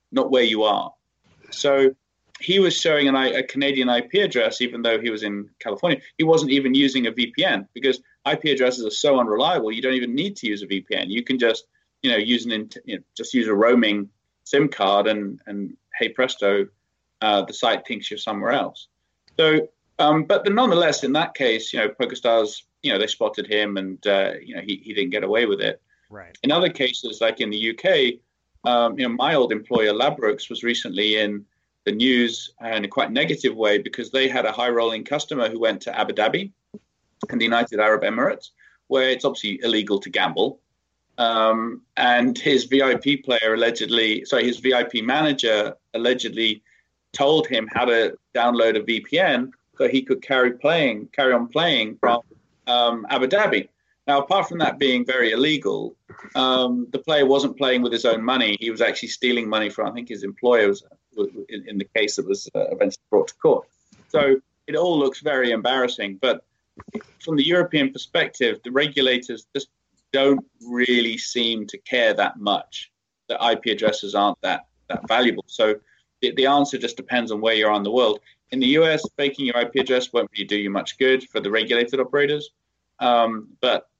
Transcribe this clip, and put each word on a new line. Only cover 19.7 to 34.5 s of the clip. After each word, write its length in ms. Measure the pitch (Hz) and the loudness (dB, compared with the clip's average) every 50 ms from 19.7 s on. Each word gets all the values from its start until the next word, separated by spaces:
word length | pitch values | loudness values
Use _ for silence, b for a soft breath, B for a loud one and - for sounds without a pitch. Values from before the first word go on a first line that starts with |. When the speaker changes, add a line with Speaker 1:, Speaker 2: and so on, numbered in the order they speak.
| _ _ _ _ _ - | _ _ _ _ _ 2
Speaker 1:
um, 260 | 165 151 156 160 156 | 2 4 4 4 2
but, 180 | - - - - | 2 0 2 2
but 100 | 208 202 | 2 2
nonetheless, 500 | 226 262 233 175 170 175 156 143 - - | 2 4 4 4 4 4 2 2 0 -2
in 80 | 123 | -2
that 220 | 135 151 - - - | 0 0 -2 -2 -2
case, 400 | - 135 120 113 110 110 - - | 0 0 0 0 0 -4 -6 -4
you 40 | 127 | -2
know, 120 | 107 107 | -2 -2
PokerStars, 720 | - - 127 123 - - - 123 117 113 110 104 - - - _ _ _ | -2 -4 -4 -4 -4 -2 0 2 2 2 2 0 -4 -10 -18 _ _ _
you 80 | - 143 | -4 -2
know, 80 | 110 95 | -2 0
they 80 | 107 | -2
spotted 400 | 107 - - 117 107 - - - | -2 -2 -2 -2 -2 -2 -4 -4
him 300 | - 107 104 104 101 98 | -2 0 0 0 -2 -2
and, 280 | 98 95 95 95 - - | -4 -6 -6 -8 -4 0
uh, 260 | 101 98 98 95 95 - - | 0 2 2 2 0 -4 -8
you 140 | - 123 113 | -12 -14 -14
know, 60 | 87 | -12
he, 180 | 90 104 98 - | -10 -8 -10 -10
he 120 | - 110 107 | -10 -8 -6
didn't 160 | 107 95 90 | -4 -4 -2
get 140 | 92 104 101 | -4 -4 -2
away 200 | 95 104 113 120 | 0 0 0 2
with 160 | 107 101 98 | 0 0 0
it. 220 | 104 107 - - _ _ _ _ _ _ | -2 -4 -4 -6 _ _ _ _ _ _
Speaker 2:
Right. 280 | 107 104 92 85 - - | -20 -20 -20 -20 -12 -4
Speaker 1:
In 80 | - 131 | -2 0
other 200 | 147 175 180 180 | 0 2 0 0
cases, 500 | - - 135 127 120 - - 113 107 - | 0 -2 -4 -4 -4 -6 -10 -12 -6 -2
like 220 | - 113 110 - | -2 -2 0 -2
in 80 | 120 107 | -4 -4
the 80 | 104 107 | -4 -4
U 160 | 110 113 107 | -4 -4 -4
K, 440 | - - 185 185 151 131 123 120 - _ _ _ _ _ _ _ _ - | -2 0 0 2 2 2 0 -2 -4 _ _ _ _ _ _ _ _ -2
um, 340 | 123 123 120 117 117 - 143 | 0 2 2 2 2 0 -2
you 80 | 131 | -4
know, 80 | 120 117 | -2 -2
my 200 | 123 127 151 165 | 0 0 2 2
old 180 | 143 123 - | 2 2 2
employer, 400 | 110 107 107 - 123 113 110 104 | 0 -4 -4 -2 0 2 2 2
Ladbrokes, 560 | 104 107 127 147 - 139 120 107 104 - - - | 2 2 0 0 0 0 0 0 0 -2 -6 -10
was 160 | 120 113 - | -10 -6 -4
recently 540 | 120 120 - - 113 87 98 104 107 107 107 | -4 -4 -4 -6 -6 -4 -2 0 0 2 0
in 260 | 107 104 104 104 101 _ _ _ _ _ _ _ _ | 0 -2 -4 -6 -10 _ _ _ _ _ _ _ _
the 80 | 104 | -4
news, 580 | 104 107 120 131 127 123 120 113 110 - - - - - | -2 0 2 2 2 2 2 0 -2 -6 -12 -16 -18 -14
uh, 60 | 117 113 | -10 -6
in 160 | 113 110 104 | -6 -4 -6
a 40 | 101 | -4
quite 220 | - - - - | -4 -4 -4 -2
negative 460 | 113 139 160 165 156 - - 131 113 | -2 -2 -2 -2 -2 -2 -2 -2 0
way 220 | 110 110 104 104 104 | 0 2 2 2 2
because 320 | - 131 - - 117 - | 0 -4 -8 -10 -8 -4
they 180 | - 135 131 135 | -2 0 0 0
had 160 | 127 127 117 | 0 0 -2
a 80 | 110 | -2